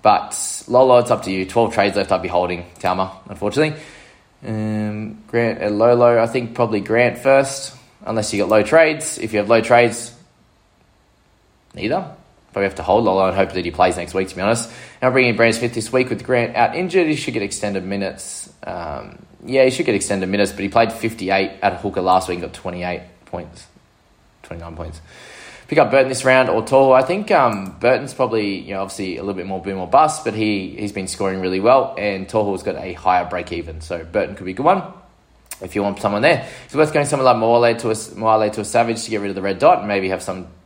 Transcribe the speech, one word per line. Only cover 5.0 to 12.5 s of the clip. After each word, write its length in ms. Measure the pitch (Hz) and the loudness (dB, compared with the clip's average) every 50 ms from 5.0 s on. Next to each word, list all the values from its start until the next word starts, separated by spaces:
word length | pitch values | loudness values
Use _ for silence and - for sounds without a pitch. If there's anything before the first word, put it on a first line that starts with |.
| 110 107 - - - | -10 -10 -12 -16 -18
Grant 340 | - - 117 117 113 - - | -4 -2 0 0 0 -2 -2
and 180 | - 104 104 101 | -2 -2 0 4
Lolo, 440 | 113 120 120 120 120 120 120 117 110 | 4 6 6 6 6 6 6 4 2
I 40 | |
think 280 | 113 - 135 120 113 117 | 2 0 -4 -4 -4 -2
probably 260 | - 123 107 107 104 | -2 -2 0 0 -4
Grant 380 | 98 - 107 117 123 120 95 - | -2 0 2 2 2 2 2 0
first, 560 | - 135 135 135 139 131 - - - - - - - _ _ _ - | 2 4 4 4 4 0 -4 -10 -10 -12 -16 -18 -20 _ _ _ -10
unless 280 | - 110 113 107 - - | -6 -4 -4 -4 -2 -2
you 80 | 101 | -2
got 80 | 101 87 | 0 4
low 140 | 107 110 104 | 4 4 4
trades. 560 | 104 - 160 165 156 139 - - - - - | 4 6 4 6 4 2 -4 -6 -8 -8 -8
If 140 | - 110 104 | -8 -4 -2
you 80 | 104 | -2
have 80 | 101 98 | 2 4
low 140 | 117 113 110 | 4 2 4
trades, 520 | - 123 120 120 117 107 - - - - - - _ _ _ _ _ _ _ _ _ _ _ _ _ _ _ _ _ _ _ _ _ _ _ _ _ _ _ _ _ _ | 4 6 6 6 4 2 -4 -12 -14 -18 -20 -20 _ _ _ _ _ _ _ _ _ _ _ _ _ _ _ _ _ _ _ _ _ _ _ _ _ _ _ _ _ _
neither. 400 | - - 107 139 185 185 - - - _ _ _ _ _ _ | -8 -4 -2 -2 -2 -4 -8 -16 -20 _ _ _ _ _ _